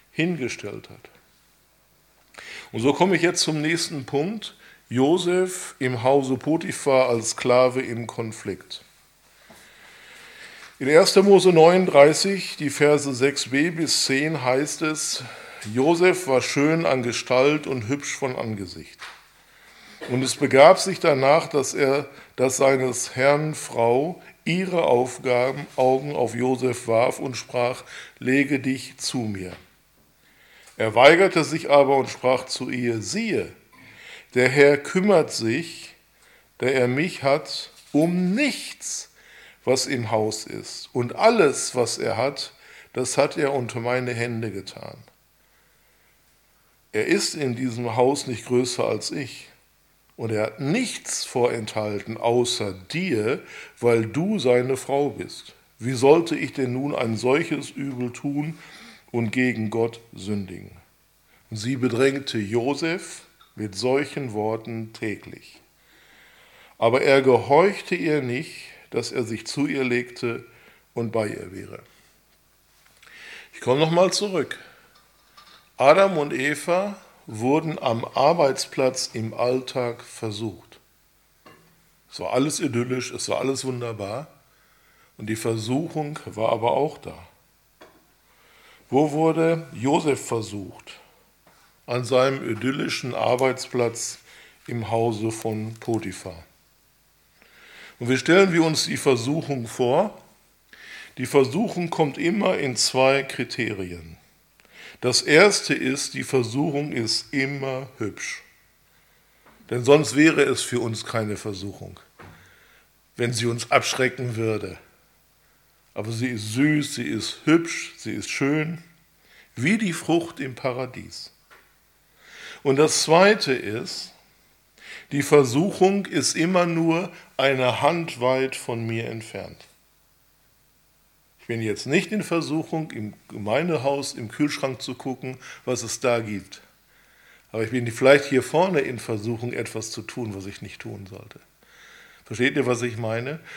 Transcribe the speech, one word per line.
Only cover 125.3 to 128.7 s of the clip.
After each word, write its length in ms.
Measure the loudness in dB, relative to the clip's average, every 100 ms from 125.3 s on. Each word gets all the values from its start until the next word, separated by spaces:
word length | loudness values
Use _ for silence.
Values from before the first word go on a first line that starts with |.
| 6 6 2 0 4 2 2 -2
ist 300 | -2 -2 0
immer 280 | 0 2
nur 460 | 2 2 0 0 -2 -10 -10 -2
eine 460 | 0 2 0 2
Hand 380 | 2 0 -4 -2
weit 340 | 0 0 -2
von 320 | -4 -8